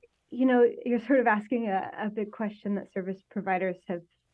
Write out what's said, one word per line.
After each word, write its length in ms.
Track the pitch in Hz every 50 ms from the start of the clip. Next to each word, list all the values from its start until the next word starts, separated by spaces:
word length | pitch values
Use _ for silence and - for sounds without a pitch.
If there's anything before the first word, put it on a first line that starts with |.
| _ _ _ _ _ _
you 160 | - 240 254
know, 180 | 254 254 247 240 240 - - -
you're 160 | 247 240 233
sort 180 | 226 - 285 262
of 80 | 233
asking 420 | 233 214 214 208 - 262 240 233 214
a, 220 | 190 190 - - - -
a 120 | 208 214
big 200 | 208 226 208 214
question 460 | - - 226 208 208 - _ 196 202
that 160 | 196 190 - _
service 300 | 196 180 185 190 190 _ _
providers 480 | - 208 180 190 190 180 185 185 180 180 _ -
have 140 | 180 175 170 _ _ _ _ _